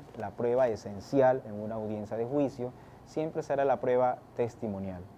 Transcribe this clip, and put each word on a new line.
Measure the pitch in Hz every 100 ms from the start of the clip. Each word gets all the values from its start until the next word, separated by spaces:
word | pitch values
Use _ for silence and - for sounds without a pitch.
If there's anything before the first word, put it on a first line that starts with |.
| 147 120
la | 101
prueba | 101 120 123 127
esencial | 104 107 101 - 139 127 101 110
en | 104
una | 107 110
audiencia | 107 107 107 113
de | 120
juicio, | 147 135 - 123 131 - - -
siempre | - 156 160
será | 151 139 139
la | 120
prueba | 127 123 123 - - -
testimonial. | 117 - 113 95 98 90 95